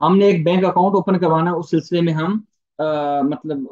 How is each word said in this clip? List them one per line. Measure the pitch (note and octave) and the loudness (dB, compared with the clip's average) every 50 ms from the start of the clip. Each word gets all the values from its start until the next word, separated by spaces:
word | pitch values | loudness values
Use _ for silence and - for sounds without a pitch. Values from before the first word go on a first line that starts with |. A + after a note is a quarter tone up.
हमने | D3+ D#3+ F#3+ G3 G3+ G3+ | 0 2 4 4 4 4
एक | F#3 E3 D3+ | 4 2 2
bank | E3+ F#3 F#3 F#3+ | 0 2 2 0
account | F3+ F3+ F3+ F3+ G3 F#3+ | 2 2 2 2 2 2
open | F#3+ F#3 G3 F#3+ E3+ | 0 0 0 0 0
करवाना, | F3+ D#3+ D#3+ D#3+ E3 F3 F3 | 2 0 0 0 0 0 -2
उस | E3 E3 - | -4 -4 -2
सिलसिले | E3+ D#3+ D#3 - F3 E3+ | -4 -4 -2 -2 -2 0
में | E3+ E3+ | 0 0
हम, | D#3 D#3 D#3+ F#3 G#3 A3 - _ _ _ _ _ _ - | 0 -2 -2 -2 -4 -4 -6 _ _ _ _ _ _ -6
अ, | D#3 D#3 D3+ D3 D3 C#3+ C#3+ C#3+ C3+ | -4 -4 -2 -2 -2 -2 -2 -2 -2
मतलब, | D3 D3+ - - D#3 D3 C#3 C3 - | -2 -4 -6 -6 -8 -8 -6 -8 -8